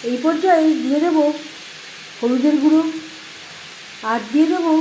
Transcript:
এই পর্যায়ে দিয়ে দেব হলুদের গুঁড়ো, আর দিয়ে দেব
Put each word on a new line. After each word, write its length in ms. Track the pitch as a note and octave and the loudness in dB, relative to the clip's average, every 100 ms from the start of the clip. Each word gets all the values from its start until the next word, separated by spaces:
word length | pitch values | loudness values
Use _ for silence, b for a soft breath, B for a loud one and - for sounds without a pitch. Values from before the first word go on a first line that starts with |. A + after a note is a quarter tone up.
এই 140 | A#3+ B3 | -2 0
পর্যায়ে 500 | D4+ E4 F#4+ E4+ D#4 | 0 2 4 4 4
দিয়ে 260 | D4+ B3+ C#4+ | 2 0 0
দেব 340 | E4+ D#4 D4 D4 - - - - - - - - | 2 4 2 0 -10 -16 -16 -18 -18 -18 -18 -4
হলুদের 360 | A#3+ B3+ C#4+ D4+ | 0 2 2 4
গুঁড়ো, 340 | D4 D#4 D#4+ - - - - - - - - - - - | 4 4 2 -4 -12 -16 -18 -18 -18 -18 -18 -18 -18 -10
আর 160 | A3 A3+ G#3+ | -4 -4 0
দিয়ে 120 | C4 D#4+ | 2 2
দেব 200 | F4+ E4 D#4 | 2 2 2